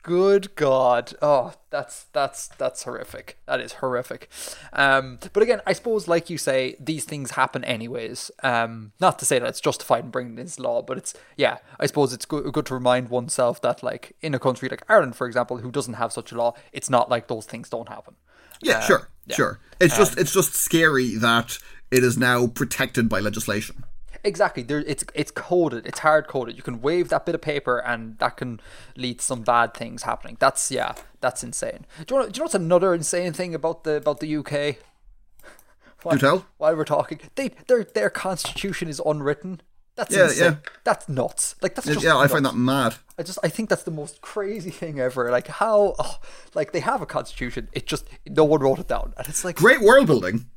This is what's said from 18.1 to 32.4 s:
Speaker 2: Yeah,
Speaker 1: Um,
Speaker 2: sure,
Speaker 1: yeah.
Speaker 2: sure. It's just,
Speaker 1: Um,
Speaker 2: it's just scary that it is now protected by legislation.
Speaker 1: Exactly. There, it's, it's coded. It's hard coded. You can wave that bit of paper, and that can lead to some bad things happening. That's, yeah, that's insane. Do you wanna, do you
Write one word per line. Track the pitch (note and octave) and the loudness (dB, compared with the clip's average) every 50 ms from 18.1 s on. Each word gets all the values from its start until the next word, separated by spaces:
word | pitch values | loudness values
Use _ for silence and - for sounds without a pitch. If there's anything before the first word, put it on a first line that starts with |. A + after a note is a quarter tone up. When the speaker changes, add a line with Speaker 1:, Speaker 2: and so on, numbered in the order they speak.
| - _ _ _ _ _ _ _ - - - | -20 _ _ _ _ _ _ _ -20 -6 0
Speaker 2:
Yeah, | D#4 - A2+ | 2 2 2
Speaker 1:
Um, | A2 | 4
Speaker 2:
sure, | - A#2+ - - - - - _ | 4 4 4 2 -4 -18 -20 _
Speaker 1:
yeah. | - - | -6 0
Speaker 2:
sure. | - C3+ - - - - _ - - | 0 0 0 0 -8 -16 _ 2 4
It's | F#3 E3+ C3 | 4 6 8
just, | - G#3 - - | 6 4 4 4
Speaker 1:
Um, | D#3 | 0
Speaker 2:
it's | D#3 D3 - | -2 2 2
just | F#3+ F3+ - - | 2 0 2 0
scary | - - - - E3 E3 D#3 D3 C3 B2+ B2 G2+ | -2 -2 2 4 4 4 4 4 2 0 0 0
that | A2 A#2+ A#2 A#2 A#2 A#2 - - - - - - - - - | 2 2 4 4 4 2 0 -8 -12 -12 -16 -18 -18 -8 2
it | B2+ B2+ B2+ | 2 4 4
is | B2 A#2+ | 4 4
now | A#2+ C3 B2 B2 A#2+ B2 | 4 2 4 4 4 2
protected | A2+ G#2+ - C#3+ A#2+ - - C3 B2 - B2+ A#2 A2+ | 0 0 -2 -4 -4 -2 -4 -4 -2 0 0 0 2
by | - F#2+ | 0 0
legislation. | G2+ G#2 G2+ A2+ - - G2+ G#2 G#2+ - - - - - - - - - - - - | -2 -2 -4 -4 -4 -2 -2 -2 -4 -6 -10 -10 -10 -10 -10 -10 -12 -12 -14 -6 -4
Speaker 1:
Exactly. | G#3 F3+ E3 G3+ E3+ - - A#2+ | -4 0 2 0 0 0 -4 -6
There, | A2+ C#3+ D3+ | -4 -4 -4
it's, | D3 D3+ D3 - - - - | -2 -4 -6 -6 -8 -8 -4
it's | - D3+ - | -6 -6 -4
coded. | - - - - F3+ F3+ E3+ D3+ B2 A#2 - | -6 -12 -4 0 2 2 2 2 -2 -6 -10
It's | - - - | -10 -10 0
hard | - D#3 D#3 D#3 D3 | 2 4 4 4 2
coded. | - - C#3 B2 A#2 G#2+ | 0 -6 -6 -6 -6 -10
You | G#2+ - | -12 -10
can | - B2 A#2 A#2 | -10 -10 -4 -2
wave | C#3+ E3 F3+ F3 C3 | 0 0 0 0 0
that | D#3 D3+ - | -2 -2 -2
bit | - E3 | -2 -6
of | D#3 - | -4 -4
paper, | D#3 D3 C#3+ - - B2 A#2+ | -4 -4 -4 -2 -2 -2 -2
and | A#2 A#2+ A#2+ A2+ A2+ A2+ A2 - | -2 -4 -6 -6 -6 -12 -6 -4
that | A#2+ A#2+ - | -4 -4 -4
can | - C3+ B2 A2+ G#2+ - - - - - - - | -4 -10 -10 -10 -12 -16 -20 -20 -20 -20 -20 -12
lead | - B2+ B2+ A#2+ - | -8 -8 -8 -6 -6
to | - | -6
some | - C3 A#2+ A2 | -6 -6 -4 0
bad | A#2+ A#2+ A#2 A#2 A2+ - | 2 2 4 2 2 -2
things | - A#2+ A#2 A#2+ A#2+ - | -10 -12 -12 -12 -8 -6
happening. | A#2 A#2 - - - - - | -6 -6 -6 -8 -14 -2 2
That's, | - C3+ C3+ - - - | 2 2 2 2 -6 -4
yeah, | C3+ B2 - - - - - - - - | -2 -4 -4 -4 -6 -10 -16 -20 -14 -4
that's | - B2+ - - - | -4 -4 -4 -4 -12
insane. | - - - - - - - - - - - D#3+ | -10 -8 -8 -8 -8 -8 -10 -16 -20 -18 -18 -8
Do | - B3+ | -2 0
you | C#4 | 0
wanna, | B3 G#3 F#3+ | 0 -2 -4
do | |
you | A#3 | -6